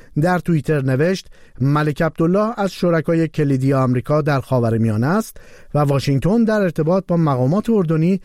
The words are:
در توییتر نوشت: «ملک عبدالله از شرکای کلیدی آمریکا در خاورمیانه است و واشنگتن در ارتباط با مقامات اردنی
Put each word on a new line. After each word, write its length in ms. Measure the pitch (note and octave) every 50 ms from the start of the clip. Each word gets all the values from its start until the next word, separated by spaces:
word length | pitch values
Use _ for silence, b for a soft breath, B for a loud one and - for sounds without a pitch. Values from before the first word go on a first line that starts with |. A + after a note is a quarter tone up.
| B B B D3+
در 180 | D3 F3+ F3+ F3
توییتر 420 | - - E3+ D#3 C3 - D#3 D3
نوشت: 440 | C3+ C3 C3 B2+ D3+ F3 F#3+ F#3 - - b b b b b b
«ملک 400 | B2+ C#3 C#3+ D3 D3+ D3+ D3 -
عبدالله 520 | E3+ D#3+ - - E3 E3 F3+ G3+ G#3+ A3 A#3+ A3
از 160 | G3+ F#3+ -
شرکای 540 | - - F3 E3+ E3 C#3+ - E3+ E3 E3 D#3
کلیدی 460 | - - D3+ C#3+ C#3 C3 C3 C3+ C#3
آمریکا 480 | C3+ C3 B2+ B2+ B2 A#2+ - D3+ D3+
در 200 | D3+ D3+ D3 C3+
خاورمیانه 680 | - - C3+ B2+ A#2 A2+ A2+ A2+ A2+ A2+ G#2+ G#2+ A#2 C#3
است 300 | F3+ G#3+ A3 - - B B B B B B B -
و 60 | D3
واشنگتن 640 | D3 C#3+ C#3+ C#3 - - C#3 C3+ - D#3+ G3+ A#3+ A3+
در 180 | G#3+ A3 G#3+
ارتباط 420 | G3+ F3+ D#3 - D#3 D3+ F3+ F#3+ F3+ -
با 100 | F3 E3+
مقامات 520 | E3 D3+ C#3 B2 B2+ B2+ E3 G#3 G#3+ -
اردنی 520 | A#3 G#3 F#3 D#3 D#3+ D#3 D#3+ F3 G3 F#3+ B